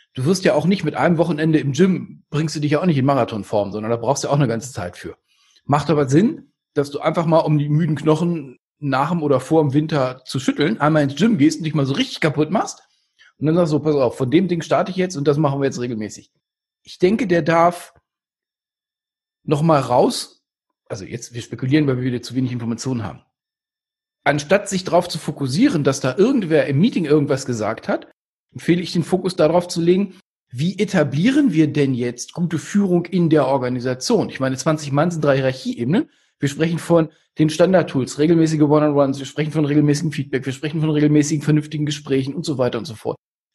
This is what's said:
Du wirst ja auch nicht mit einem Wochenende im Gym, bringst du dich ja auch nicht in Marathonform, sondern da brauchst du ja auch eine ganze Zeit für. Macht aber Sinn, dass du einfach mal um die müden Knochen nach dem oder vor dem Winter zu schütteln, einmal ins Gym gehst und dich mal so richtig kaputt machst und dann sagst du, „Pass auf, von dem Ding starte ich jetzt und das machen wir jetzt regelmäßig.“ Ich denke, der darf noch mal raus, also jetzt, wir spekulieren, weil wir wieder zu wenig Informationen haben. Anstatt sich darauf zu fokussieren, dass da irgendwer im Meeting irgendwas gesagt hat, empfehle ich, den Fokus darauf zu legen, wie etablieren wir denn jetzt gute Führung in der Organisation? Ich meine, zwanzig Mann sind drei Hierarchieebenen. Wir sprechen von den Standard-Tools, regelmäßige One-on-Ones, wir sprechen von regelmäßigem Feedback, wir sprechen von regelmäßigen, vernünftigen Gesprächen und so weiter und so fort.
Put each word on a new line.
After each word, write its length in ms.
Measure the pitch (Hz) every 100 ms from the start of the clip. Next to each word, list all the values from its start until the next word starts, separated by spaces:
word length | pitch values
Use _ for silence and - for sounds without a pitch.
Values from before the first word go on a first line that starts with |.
| _
Du 100 | -
wirst 200 | 131 185
ja 100 | 185
auch 100 | 139
nicht 180 | 160 202
mit 120 | 147
einem 240 | - 151 160
Wochenende 400 | 170 147 160 156
im 140 | 139
Gym, 520 | 127 190 175 120 - -
bringst 260 | 147 160 156
du 40 |
dich 100 | 147
ja 100 | 147
auch 60 | 180
nicht 100 | 139
in 80 |
Marathonform, 680 | 135 139 113 110 98 107 101
sondern 200 | 101 110
da 80 | 117
brauchst 260 | 117 143
du 40 | -
ja 40 |
auch 60 | 143
eine 100 | 127
ganze 240 | 113 123
Zeit 240 | - 90 -
für. 200 | 82 - _ _ _ _
Macht 260 | - 151 151
aber 180 | 151 135
Sinn, 440 | 143 233 330 - _ _
dass 180 | - 143
du 100 | 143
einfach 260 | 156 165 165
mal 140 | 160
um 180 | 156 151
die 100 | 147
müden 280 | 151 147 147
Knochen 600 | 151 156 175 165 135 123 _ -
nach 320 | 147 135 147
dem 120 | 175
oder 180 | 147 127
vor 220 | - 160
dem 120 | 151
Winter 480 | 139 151 156 127 127
zu 140 | - 131
schütteln, 420 | 185 277 156 -
einmal 220 | 147 156
ins 140 | 139 -
Gym 200 | 220 196
gehst 220 | 151 160
und 60 |
dich 100 | 160
mal 100 | 151
so 80 | 135
richtig 260 | 135 262 -
kaputt 300 | 160 139 147
machst 320 | 214 - - _ _ _ _ _ -
und 80 | 143
dann 100 | 165
sagst 180 | 165
du, 40 | 147
„Pass 160 | 151
auf, 220 | 143 123 -
von 140 | 131
dem 180 | 151 185
Ding 140 | 175
starte 280 | - 147 196
ich 60 | 185
jetzt 200 | 180 180
und 120 | 143
das 80 | 143
machen 240 | 151 139
wir 60 | 139
jetzt 140 | 113
regelmäßig.“ 520 | 123 113 104 - - _ _ _ _ _
Ich 160 | - -
denke, 280 | 180 220 220
der 160 | 175
darf 500 | 160 165 170 170 - _ _ _ _ _ _ _ _ _ _ _ _ _ _ _
noch 160 | 147 143
mal 200 | 160 147
raus, 640 | 120 123 202 - - _ _ _ _ _ -
also 160 | 95
jetzt, 300 | 90 113 -
wir 80 | 120
spekulieren, 440 | - 120 131 151 143
weil 120 | 127
wir 60 |
wieder 180 | 127 120
zu 120 | -
wenig 180 | 123 127
Informationen 520 | 123 117 113 131 123
haben. 160 | 101 64 _ _ _ _ _ _ _ _ _ _
Anstatt 440 | 143 147 - - -
sich 160 | 190
darauf 240 | - 165 175
zu 100 | 156
fokussieren, 640 | - 147 135 143 285 160
dass 160 | 139 131
da 160 | - -
irgendwer 500 | 214 254 170 156 135
im 140 | 139
Meeting 240 | 208 -
irgendwas 400 | 147 151 143 131
gesagt 420 | - 117 104 113 -
hat, 220 | 269 - _ _ _ _
empfehle 300 | 135 - 175
ich, 100 | 170
den 120 | 180
Fokus 320 | - 185 185 180
darauf 320 | 156 170 175
zu 120 | 175
legen, 380 | 170 185 202 - _ _ _
wie 300 | 123 170 190
etablieren 720 | 208 185 143 131 208 269 277
wir 200 | 156 151
denn 220 | 147 139
jetzt 380 | 123 123 123 -
gute 260 | - 170 160
Führung 460 | - 202 196 175
in 260 | 170 185 170
der 160 | 151 131
Organisation? 840 | 139 123 127 127 127 - 220 107
Ich 100 | -
meine, 160 | 131 131
zwanzig 360 | 160 151 143
Mann 180 | 143 170
sind 140 | 170
drei 120 | 147 135
Hierarchieebenen. 760 | 131 131 - - 120 208 330 _ _ -
Wir 100 | 139
sprechen 300 | 143 165 170
von 320 | - 170 160 _ _ -
den 120 | 156
Standard-Tools, 680 | 156 175 185 - 139 123 -
regelmäßige 440 | 156 170 160 156
One-on-Ones, 560 | 147 151 151 143 139 139
wir 80 | 135
sprechen 260 | - 156
von 120 | 151
regelmäßigem 460 | 143 147 147 147 160
Feedback, 360 | 143 135 131 131
wir 60 |
sprechen 280 | 131 151 160
von 100 | 156
regelmäßigen, 540 | 151 151 151 147 156
vernünftigen 400 | 151 151 147 156 147
Gesprächen 480 | 143 - 135 135
und 100 | 139
so 120 | 165 135
weiter 220 | 123 123
und 80 | 104
so 80 |
fort. 220 | 110 117 - _ _ _